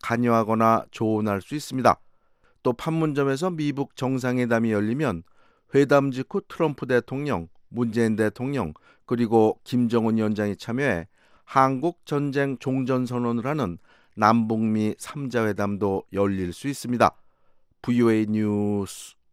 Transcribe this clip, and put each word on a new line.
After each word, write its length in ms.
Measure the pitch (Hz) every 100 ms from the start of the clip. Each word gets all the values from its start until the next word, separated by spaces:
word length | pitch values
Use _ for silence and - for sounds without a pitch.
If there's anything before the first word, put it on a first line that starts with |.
관여하거나 840 | - 117 120 113 107 113 113 113 -
조언할 520 | - 110 110 107 98
수 120 | -
있습니다. 460 | 147 - 131 117 - - _ _ _ _ _
또 100 | 127
판문점에서 760 | 120 160 160 156 139 139 135 185
미북 440 | 160 147 135 135
정상회담이 800 | - 131 131 123 127 120 117 113
열리면 500 | 104 107 135 139 85 - _ _ _ _
회담 380 | 139 139 143 139
직후 280 | 127 - 196 -
트럼프 380 | - 156 131 127
대통령, 640 | 123 - 139 147 90 82 _ -
문재인 480 | 120 117 117 113 107
대통령, 560 | 107 - 131 139 82 - _ _
그리고 540 | - 120 113 113 110 -
김정은 520 | - 123 117 117 110 110
위원장이 400 | 107 104 104 95
참여해 520 | - 123 139 87 85 _ _ _
한국 600 | - 135 131 127 170 - -
전쟁 500 | 147 143 139 139 127
종전 460 | 139 131 127 127
선언을 400 | 123 123 120 117
하는 340 | 127 151 98 85 _ _ _ 104
남북미 800 | 110 117 110 110 110 110 107 -
삼 300 | - 147 135
자회담도 760 | 117 107 98 101 98 101 95 -
열릴 400 | 95 101 95 87
수 160 | - 139
있습니다. 420 | 135 120 120 104 - _ _ _ _ _ _
브이오에이 440 | - 120 117 110 107
뉴스 840 | 107 107 104 104 101 98 - - _ _